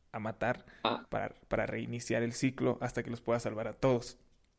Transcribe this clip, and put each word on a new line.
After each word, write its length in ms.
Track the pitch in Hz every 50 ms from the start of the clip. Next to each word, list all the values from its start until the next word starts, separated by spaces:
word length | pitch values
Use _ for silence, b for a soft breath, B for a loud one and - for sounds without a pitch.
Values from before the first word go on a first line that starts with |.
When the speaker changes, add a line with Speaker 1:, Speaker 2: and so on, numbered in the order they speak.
| _ -
Speaker 1:
a 60 | - 110
matar 480 | 104 110 - - 110 120 123 - - b b b b
Speaker 2:
Ah. 220 | 113 117 - - -
Speaker 1:
para, 220 | - 104 101 - - - - -
para 160 | - 107 104
reiniciar 560 | - 107 113 117 113 117 120 - - 120 117
el 100 | 117 120 123
ciclo 420 | - 139 131 131 - 127 123 117 -
hasta 200 | 123 120 - 123
que 80 | 117 117
los 120 | 117 -
pueda 180 | - 117 117 120
salvar 260 | - 110 110 107 113
a 60 | 110
todos. 460 | - - - 131 123 117 117 - - _ _ _ _ _ _ _ _